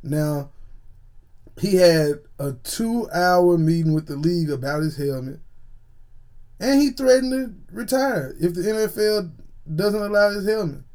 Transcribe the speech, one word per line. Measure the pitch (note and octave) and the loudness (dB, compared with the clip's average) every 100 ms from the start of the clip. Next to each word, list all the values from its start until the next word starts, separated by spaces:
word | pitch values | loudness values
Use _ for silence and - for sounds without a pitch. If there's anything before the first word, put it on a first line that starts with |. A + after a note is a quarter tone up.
Now, | - D3+ D3+ D3 C#3+ - - - - - - - - - - - | -4 -2 -2 -4 -6 -16 -18 -18 -20 -20 -20 -20 -20 -20 -20 -6
he | F#3+ F#3 | 0 6
had | F3+ D#3+ D3 C#3+ - - | 6 6 2 -2 -8 -8
a | C#3+ | -8
two-hour | B2 - - A3+ A#3 A3 E3 F3+ F3+ F3+ F3 | -8 -10 -6 -2 -2 -2 0 4 6 6 6
meeting | D#3+ E3 D#3+ | 4 2 2
with | D#3 D3+ | 0 -2
the | C#3+ | -2
league | D#3 F3 D#3 | 0 0 -2
about | C#3 C3 D3+ | -2 -4 -2
his | D#3 D3+ | -4 -4
helmet, | C#3+ C3 C3 D3 - - - - - - - - - - - - | -4 -4 -8 -12 -16 -20 -20 -20 -20 -20 -20 -20 -20 -20 -20 -6
and | A3+ C#4 | 2 4
he | D4 | 2
threatened | C4 C4 B3+ C4 | 2 4 4 4
to | C4 B3+ F#3 - F#3+ | -4 -4 -10 -16 -12
retire | A#3+ C4 C4+ G#3+ - - | -4 0 0 -2 -4 -2
if | E3+ | -2
the | F3 F#3 | -2 -2
N | G#3+ | 0
F | G#3+ - | -2 0
L | G#3+ G#3+ F3+ - - - - D#3 | 0 0 -4 -12 -20 -20 -10 -2
doesn't | G#3 G#3+ | 0 0
allow | G#3 G#3 G#3 | 0 2 2
his | G3+ G3 | 2 -2
helmet. | A3 F3+ C#3 - | 0 -2 -6 -16